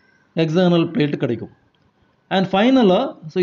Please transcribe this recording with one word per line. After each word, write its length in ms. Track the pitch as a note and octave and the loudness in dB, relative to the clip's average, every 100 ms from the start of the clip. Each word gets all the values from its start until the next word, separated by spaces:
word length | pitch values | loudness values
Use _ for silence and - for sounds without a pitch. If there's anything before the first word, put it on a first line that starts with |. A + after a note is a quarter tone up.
| _ _ _ - | _ _ _ -4
hexagonal 460 | D#3+ E3 F3+ E3+ E3 - | -2 2 2 2 0 -2
plate 200 | D3 - | -2 -2
கிடைக்கும். 300 | C3 A2+ E2+ _ _ _ _ _ _ _ - F#3+ | -4 -6 -10 _ _ _ _ _ _ _ -6 -4
And 100 | F#3 | -2
ஃபைனலா, 480 | G3 A#3 C4 G#3 F#3 C#4+ - D#3 | 0 2 4 4 2 0 -8 -8
so 60 | F#3 | -2